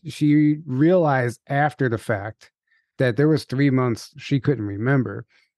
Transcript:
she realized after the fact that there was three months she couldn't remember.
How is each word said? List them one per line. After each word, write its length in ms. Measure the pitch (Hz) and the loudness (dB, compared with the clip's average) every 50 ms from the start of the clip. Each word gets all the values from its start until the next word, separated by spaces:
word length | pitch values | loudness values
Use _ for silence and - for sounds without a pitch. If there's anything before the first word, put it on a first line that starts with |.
| - 165 | -10 -16
she 480 | 131 - 151 147 147 151 151 151 151 151 165 | -6 -2 0 2 4 4 4 2 2 0 -4
realized 720 | 151 131 127 147 165 185 185 165 151 139 131 123 120 113 - _ | -6 -2 0 2 4 4 4 2 2 0 0 0 -2 -4 -8 _
after 420 | - 143 139 147 151 - - 139 127 | -6 -2 -2 0 -2 -2 -2 -2 -2
the 100 | 113 107 | -2 -4
fact 520 | - - 117 98 98 110 110 _ - - _ _ _ _ _ _ _ _ _ - | -4 -4 -6 -6 -6 -10 -14 _ -20 -20 _ _ _ _ _ _ _ _ _ -2
that 180 | 139 123 113 | 0 0 2
there 120 | 120 143 156 | 2 2 2
was 160 | 156 135 - | 2 2 0
three 260 | - - 131 143 143 | -4 -2 0 2 2
months 420 | 127 131 127 123 117 104 - - _ 143 | 2 2 0 0 -2 -4 -8 -12 _ -20
she 220 | - - 143 139 | -6 -4 -4 -2
couldn't 240 | - - 147 113 107 | 0 0 -2 -2 -4
remember. 600 | 104 101 98 110 123 139 135 123 113 101 117 117 - _ _ _ _ _ | -6 -6 -4 -2 0 0 0 0 -2 -6 -10 -14 -16 _ _ _ _ _